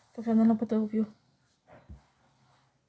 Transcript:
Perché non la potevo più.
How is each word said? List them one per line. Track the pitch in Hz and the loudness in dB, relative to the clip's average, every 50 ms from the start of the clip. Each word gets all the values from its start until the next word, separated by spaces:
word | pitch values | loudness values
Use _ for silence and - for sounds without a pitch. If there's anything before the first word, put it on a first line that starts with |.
| _ _ _ | _ _ _
Perché | - 220 226 226 | -8 -4 0 2
non | 220 226 | 4 4
la | 226 226 | 4 2
potevo | 220 240 220 226 220 220 | 0 -2 -2 -2 -2 -2
più. | 214 214 220 214 208 - _ _ _ _ _ _ _ _ _ _ _ - - _ - - - _ _ _ _ _ _ _ _ _ _ _ _ _ _ _ _ _ | -2 -2 -4 -4 -4 -8 _ _ _ _ _ _ _ _ _ _ _ -20 -20 _ -20 -20 -20 _ _ _ _ _ _ _ _ _ _ _ _ _ _ _ _ _